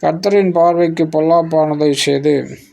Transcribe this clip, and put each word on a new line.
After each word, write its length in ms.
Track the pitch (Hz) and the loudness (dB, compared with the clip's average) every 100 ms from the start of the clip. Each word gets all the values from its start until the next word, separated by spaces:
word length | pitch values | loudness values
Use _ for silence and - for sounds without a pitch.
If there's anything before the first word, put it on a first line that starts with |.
கர்த்தரின் 520 | 160 165 202 202 190 | -4 -2 0 0 2
பார்வைக்கு 520 | 170 170 170 170 165 | 2 2 2 0 0
பொல்லாப்பானதை 880 | 160 156 160 170 165 160 151 147 151 | -2 0 2 2 2 0 0 0 0
செய்து 420 | 139 - 139 147 143 131 131 - | 0 -2 -2 0 -2 -4 -12 -20